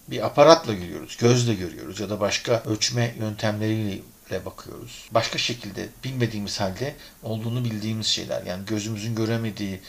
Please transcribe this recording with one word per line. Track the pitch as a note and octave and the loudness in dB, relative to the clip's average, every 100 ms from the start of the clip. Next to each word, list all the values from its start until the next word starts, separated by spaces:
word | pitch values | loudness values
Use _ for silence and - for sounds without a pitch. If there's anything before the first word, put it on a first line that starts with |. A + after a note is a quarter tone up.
| - | -8
bir | B2+ G#2+ | -2 2
aparatla | - D3 E3 - | 8 10 10 6
görüyoruz, | G2+ F2 D#2+ - - | -4 -4 -8 -10 2
gözle | A#2 B2 A#2+ | 4 6 4
görüyoruz | G2+ F2 - C#2+ G2 | 2 -2 -8 -10 -6
ya | G2 | -4
da | G#2 | 0
başka | G2+ - - A2+ - | 0 0 2 0 2
ölçme | G#2+ - A#2+ A#2+ B2 | 0 0 2 0 0
yöntemleriyle | A2 G#2 A2 G#2 A2 A2 G#2 G2 - - - F#2+ F2+ | -6 -2 -2 0 0 0 -2 -4 -10 -18 -8 -6 -6
bakıyoruz. | - - C#2 A#2+ - - | -12 -14 -14 -14 -16 0
Başka | A2+ - D3+ | 0 2 0
şekilde | - B2 G#2 F#2+ F#2 - | -2 -4 -8 -8 -8 -8
bilmediğimiz | C3 C3 A#2 G#2+ G2+ - | -6 0 0 0 -4 -2
halde | G2 F#2 C3+ - - - | -2 -2 -6 -8 -14 -12
olduğunu | - A2 A2+ B2 A#2+ | -6 -4 -2 -2 -2
bildiğimiz | G#2+ G#2+ A2 G#2 | -2 -2 -2 0
şeyler. | F#2+ - - | -2 -2 -4
Yani | F#2+ F#2 G2 | -4 -6 -4
gözümüzün | G#2+ G#2 G#2+ A2 A2 | -2 -2 -4 -4 0
göremediği | A2 A2+ A2+ F#2+ G2+ F#2+ | 0 0 -2 -4 -6 -6